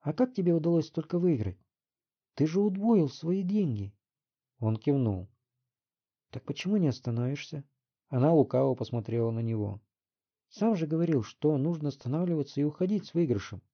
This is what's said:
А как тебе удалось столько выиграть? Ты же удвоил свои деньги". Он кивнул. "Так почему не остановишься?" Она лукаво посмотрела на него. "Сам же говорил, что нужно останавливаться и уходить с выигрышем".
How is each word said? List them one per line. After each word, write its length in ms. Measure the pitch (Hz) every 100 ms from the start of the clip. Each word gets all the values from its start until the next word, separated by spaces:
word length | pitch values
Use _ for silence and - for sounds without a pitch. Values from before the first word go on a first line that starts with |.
А 120 | 147
как 200 | - 254
тебе 200 | - 175
удалось 340 | 170 160 170 156
столько 300 | - 156 175
выиграть? 400 | 180 143 98 90 _ _ _ _ _ _ _ -
Ты 120 | 160
же 140 | 175
удвоил 480 | 208 190 220 220 147
свои 340 | - 160 190
деньги". 500 | 180 208 180 107 98 _ _ _ _ _ _ _
Он 180 | 110 110
кивнул. 500 | - 139 117 95 95 _ _ _ _ _ _ _ _ _ _
"Так 140 | 120
почему 340 | - 127 185 208
не 120 | 160
остановишься?" 760 | 120 123 117 123 143 - 151 - _ _ _ _
Она 240 | 127 143
лукаво 420 | 165 131 127 135 127
посмотрела 560 | 113 120 110 113 113
на 80 | 113
него. 420 | 113 113 104 101 _ _ _ _ _ _ _
"Сам 260 | - 214 202
же 100 | 156
говорил, 380 | 160 170 147
что 340 | 107 - 151 147
нужно 300 | 147 170 147
останавливаться 720 | - 120 151 180 165 139 -
и 60 | 147
уходить 400 | 147 185 208 -
с 80 |
выигрышем". 480 | 165 160 107 - 95 _